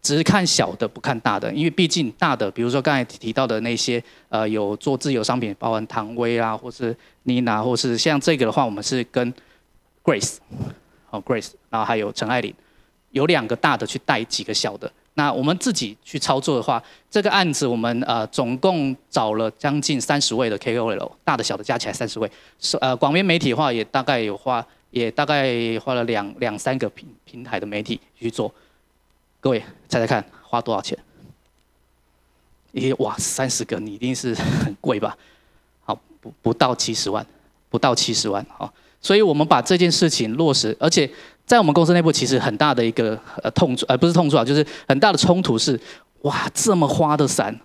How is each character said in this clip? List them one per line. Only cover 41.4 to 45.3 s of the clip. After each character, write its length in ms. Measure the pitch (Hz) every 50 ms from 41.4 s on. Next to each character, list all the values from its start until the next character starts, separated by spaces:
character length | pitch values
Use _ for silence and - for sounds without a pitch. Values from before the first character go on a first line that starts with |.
| _
在 100 | - 247
我 60 | 240 208
们 100 | 160 190
公 140 | 175 170
司 80 | 156 175
内 80 | 175 170
部， 80 | 165
其 160 | 151 - 135
实 100 | 123 135
很 180 | 127 113 - 107
大 180 | 107 151 151 135
的 100 | 120 117
一 60 | 117
个， 260 | 113 - 117 110 110 107 - - - -
呃， 100 | - 110 -
痛 240 | - 180 147 127
处、 100 | - - -
呃， 80 | 131
不 120 | 127 175 170
是 40 | 170
痛 160 | 165 175 147
处 80 | 139
啊， 80 | 147 113
就 80 | 120 143
是 140 | 147 151 - - - - _
很 100 | 135 139
大 140 | 220 214 185
的 40 |
冲 240 | - - -